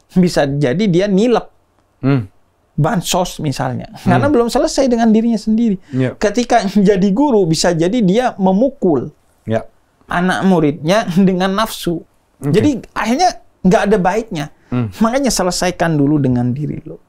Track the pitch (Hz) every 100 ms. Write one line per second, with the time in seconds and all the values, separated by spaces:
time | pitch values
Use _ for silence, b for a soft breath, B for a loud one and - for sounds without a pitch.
0 | _ - 180 - 143 143 143 156 214 170
1 | 202 185 240 226 - _ _ _ _ _
2 | 127 139 104 _ _ _ _ - 151 214
3 | 165 175 180 - 151 127 135 120 - -
4 | - 180 285 285 233 247 311 - 269 233
5 | 233 220 233 226 - 220 233 190 B 127
6 | 127 - 208 202 240 240 190 208 196 202
7 | 202 196 294 220 175 160 185 170 165 247
8 | 190 208 247 226 190 190 269 - 185 143
9 | 147 - _ _ - 110 - _ _ _
10 | - 175 180 135 185 180 156 143 147 202
11 | 208 170 190 185 190 196 220 - - 165
12 | - _ _ _ 139 170 285 247 - -
13 | 214 254 359 - - _ 190 202 202 185
14 | 180 202 247 165 151 - _ 123 113 92
15 | 226 254 277 - 185 180 180 180 170 156
16 | 139 151 135 123 123 127 147 - 156 165